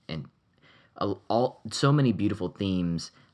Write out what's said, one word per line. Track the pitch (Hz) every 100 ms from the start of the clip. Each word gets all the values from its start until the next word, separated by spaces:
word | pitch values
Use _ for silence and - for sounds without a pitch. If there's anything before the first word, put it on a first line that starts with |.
| -
and | 78 67 _ _ _ _ _ _ -
a-, | 101 98 -
all, | 110 127 - 110
so | - 139
many | 147 131
beautiful | 95 101 95 90
themes, | - 98 92 87 82 - _ _